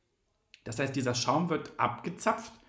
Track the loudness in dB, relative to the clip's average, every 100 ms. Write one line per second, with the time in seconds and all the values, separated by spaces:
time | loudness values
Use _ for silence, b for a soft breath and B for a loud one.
0 | _ _ _ _ _ -16 -8 -2 0 0
1 | 0 0 2 4 2 0 -4 0 0 0
2 | -6 -2 0 0 -4 -16